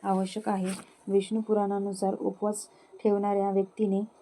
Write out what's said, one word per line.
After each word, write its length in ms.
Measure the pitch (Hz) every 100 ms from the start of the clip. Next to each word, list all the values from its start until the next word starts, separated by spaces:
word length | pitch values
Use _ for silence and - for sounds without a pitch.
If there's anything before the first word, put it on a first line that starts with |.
आवश्यक 460 | 196 190 190 220 214
आहे. 200 | 196 185 190 - - -
विष्णू 320 | 196 196 220
पुराणानुसार 720 | 220 214 202 202 196 190 190
उपवास 540 | 208 202 196 208 208 - - - -
ठेवणाऱ्या 460 | 214 202 202 202 196
व्यक्तीने 500 | 196 196 - 214 196 214 -